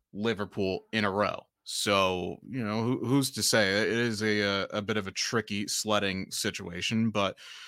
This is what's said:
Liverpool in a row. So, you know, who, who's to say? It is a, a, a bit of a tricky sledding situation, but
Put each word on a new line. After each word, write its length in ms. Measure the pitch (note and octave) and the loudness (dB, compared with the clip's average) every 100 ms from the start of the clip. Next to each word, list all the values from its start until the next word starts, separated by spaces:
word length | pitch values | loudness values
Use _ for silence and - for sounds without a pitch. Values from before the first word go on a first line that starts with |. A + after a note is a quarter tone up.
| _ | _
Liverpool 680 | G2 A2+ G2+ G2 - F#2+ F#2 - | -4 -2 -2 -4 -2 0 -2 -2
in 120 | A2 | 0
a 60 | G#2 | 2
row. 300 | G2 G2 - - _ | 2 0 -2 -10 _
So, 760 | - - G#2+ G2 F#2+ F2+ F2+ - - | -10 -4 2 4 4 2 -4 -8 -10
you 160 | C3 | -6
know, 200 | G#2 A2 | -2 -2
who, 240 | A2+ C3 A#2 | 0 0 2
who's 240 | C#3 C3+ | 2 2
to 120 | G#2+ | 0
say? 400 | - A#2 F#2+ G2+ | 2 4 4 4
It 60 | F#2 | 2
is 340 | A#2 A#2+ G#2 | 2 0 0
a, 180 | G#2+ G#2 | 0 2
a, 220 | G2+ G2 F#2 G#2 | 2 0 -2 -4
a 40 | |
bit 140 | G2+ G#2+ | -2 -2
of 100 | F#2+ | -4
a 60 | |
tricky 560 | - - A#2 - G2+ - | -4 -2 -2 -2 -4 -4
sledding 580 | - G#2+ G#2 G2 F#2+ - | -2 2 2 2 -2 -4
situation, 800 | - G#2 F#2+ F2 F2 - A2 A2+ | -4 -4 -4 -8 -6 -2 0 2
but 280 | G#2 F#2+ - - - | 2 0 -2 -14 -18